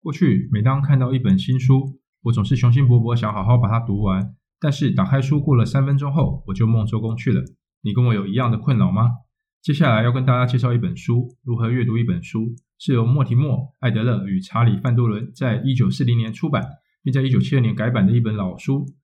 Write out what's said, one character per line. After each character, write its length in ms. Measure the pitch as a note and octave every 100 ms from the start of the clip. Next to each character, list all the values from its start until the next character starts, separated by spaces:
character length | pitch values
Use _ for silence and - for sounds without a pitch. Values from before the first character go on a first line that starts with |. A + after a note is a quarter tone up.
过 100 | F3
去 360 | C3+ E3 - -
每 120 | G#2
当 180 | A2+ C3+
看 180 | C#3 C3+
到 140 | B2
一 60 | C3
本 200 | G#2+ F#2+
新 220 | - B2+
书， 400 | B2+ C3+ C3+ - _ _
我 100 | A#2
总 120 | A2+
是 120 | G2+ B2
雄 160 | B2
心 120 | B2
勃 140 | C3+ A#2+
勃 160 | A2+
想 180 | A#2 A2
好 120 | G#2+
好 140 | F#2+ A#2+
把 100 | F#2+
它 100 | A2+
读 220 | A#2 G2+
完， 320 | G#2 F#2+ F#2+ - _ _
但 140 | D3
是 180 | C#3 D3
打 140 | B2+
开 160 | - C#3
书 200 | C3+ D3
过 140 | C#3+
了 100 | B2+
三 200 | G#2+ C#3
分 120 | C3+ C#3
钟 140 | C#3+
后， 300 | D3 F#3 - -
我 80 |
就 120 | F#2+ A2+
梦 200 | A2+ G#2
周 140 | A2
公 160 | A2+ A2+
去 160 | -
了。 120 | G2 C2 _ _ _
你 100 | G#2
跟 120 | G2+
我 100 | B2
有 120 | G#2 G2
一 60 |
样 180 | A2 B2
的 80 | G#2+
困 200 | B2 A#2
扰 120 | F#2
吗？ 200 | G2 A#2 A#2+ _ _ _ _
接 120 | -
下 200 | C#3+ D3+
来 80 | A2
要 80 | A#2+
跟 140 | B2+
大 80 | C3
家 140 | B2 B2
介 100 | B2+
绍 160 | B2
一 60 | A#2+
本 180 | F2+ -
书， 400 | - A#2+ A#2+ _
《如 100 | B2
何 160 | A2 A2+
阅 140 | B2+
读 140 | A#2 A2+
一 60 |
本 180 | A#2 F2
书》， 340 | E2+ A2+ A2+ A#2 _ _
是 160 | -
由 100 | B2
莫 180 | A2+ C#3
提 120 | -
莫· 220 | A#2+ D3 B2+ - _
艾 100 | B2
德 120 | A2
勒 240 | A#2+ G#2 F#2+
与 140 | F#2
查 240 | - A2+
理· 80 | A#2 G2
范 160 | B2 A#2+
多 100 | A#2+
伦 240 | G#2 B2
在 260 | - C3 G#2+
一 100 | C3+
九 160 | B2 G2+
四 120 | -
零 140 | B2 A#2
年 160 | A2+
出 160 | - E3
版， 180 | B2+ - - _ _
并 100 | C#3
在 80 | C3
一 80 | C3
九 100 | C3
七 160 | B2+ C#3
二 40 |
年 140 | A2+
改 160 | G2+ A2+
版 160 | A#2+ G2
的 60 |
一 80 | A#2+
本 140 | A2+
老 220 | G#2 F#2 F2
书。 300 | - C#3 C#3 -